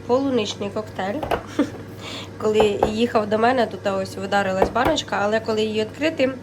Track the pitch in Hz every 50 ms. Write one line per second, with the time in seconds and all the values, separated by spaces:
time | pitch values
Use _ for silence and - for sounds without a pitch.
0 | - - 240 269 277 277 254 233 208 196 - - 208 196 - 214 214 - - -
1 | 185 196 220 302 302 - - - - - - - 262 - - - - - - -
2 | - - - - - - - - 220 220 214 214 214 208 202 - - 214 214 220
3 | 240 240 - 220 214 208 214 214 226 240 262 254 220 - - 185 - 202 196 190
4 | 190 190 - 196 190 196 202 202 196 190 190 190 190 196 202 226 262 311 302 285
5 | - - 208 196 202 208 220 220 220 226 220 214 220 214 214 214 214 214 - -
6 | 285 330 320 285 262 262 262 247